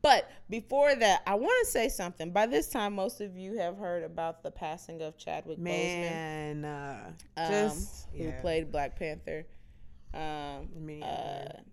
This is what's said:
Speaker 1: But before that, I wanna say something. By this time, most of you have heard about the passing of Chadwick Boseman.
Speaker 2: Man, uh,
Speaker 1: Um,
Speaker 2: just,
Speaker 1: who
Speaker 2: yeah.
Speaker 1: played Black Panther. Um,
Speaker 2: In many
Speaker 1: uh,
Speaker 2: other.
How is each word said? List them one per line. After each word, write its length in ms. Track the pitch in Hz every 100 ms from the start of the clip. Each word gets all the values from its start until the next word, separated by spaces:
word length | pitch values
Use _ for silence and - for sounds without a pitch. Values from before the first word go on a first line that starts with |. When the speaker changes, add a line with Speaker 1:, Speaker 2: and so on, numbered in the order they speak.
Speaker 1:
But 300 | 302 233 - - -
before 460 | 220 214 269 285
that, 260 | 269 220 180 -
I 80 |
wanna 320 | 202 294 508 466
say 240 | 262 220
something. 400 | - 180 - 160
By 160 | 185 226
this 220 | 285 -
time, 240 | 262 208
most 260 | 202 190 -
of 160 | 208 185
you 220 | 190 220
have 180 | 175 196
heard 280 | 196 175
about 380 | 160 165 165 165
the 80 | -
passing 520 | - 160 165 - 165
of 160 | 156 160
Chadwick 400 | - 156 151 160
Boseman. 60 |
Speaker 2:
Man, 1000 | 170 175 175 175 170 165 160 156 151 151
uh, 460 | 151 147 143 127 - 165 - -
Speaker 1:
Um, 140 | 165
Speaker 2:
just, 560 | 208 214 175 190 - - -
Speaker 1:
who 80 |
Speaker 2:
yeah. 160 | 160 131
Speaker 1:
played 320 | 175 160 156
Black 260 | 151 139 -
Panther. 460 | 160 156 - 156 165 - - - - - -
Um, 560 | - 156 151 143 139 -
Speaker 2:
In 120 | 165 156
many 160 | 151
Speaker 1:
uh, 40 | 151
Speaker 2:
other. 540 | 131 120 - - - -